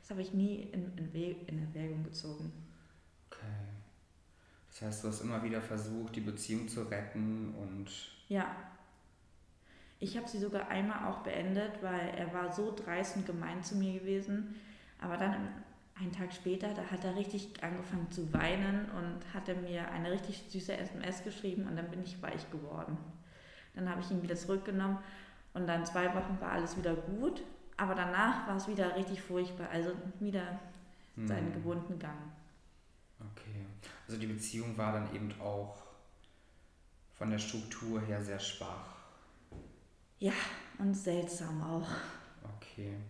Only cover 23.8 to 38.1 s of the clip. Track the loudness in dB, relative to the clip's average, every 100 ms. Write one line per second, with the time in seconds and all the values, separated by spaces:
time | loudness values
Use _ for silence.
23.8 | 0 0 2 2 2 0 2 2 4 2
24.8 | 4 2 -2 -12 -16 -18 -8 -2 2 4
25.8 | 4 4 4 4 2 0 2 2 2 2
26.8 | 2 2 2 2 2 2 -6 -10 -10 0
27.8 | 2 4 4 6 6 4 2 0 2 4
28.8 | 4 4 2 0 0 2 2 0 -2 2
29.8 | 2 0 -4 -2 0 0 0 -4 -8 -14
30.8 | -18 -20 -14 -2 0 2 2 0 0 0
31.8 | 0 -2 -4 -6 -10 -12 -18 -20 -20 -20
32.8 | -20 -20 -20 -14 -12 -10 -8 -6 -6 -10
33.8 | -14 -16 -8 -2 0 0 -2 -2 0 2
34.8 | 4 4 2 0 -2 -2 0 0 -2 -6
35.8 | -12 -18 -20 -20 -20 -20 -20 -20 -20 -20
36.8 | -20 -20 -20 -4 0 2 0 -2 -4 -6
37.8 | 0 0 2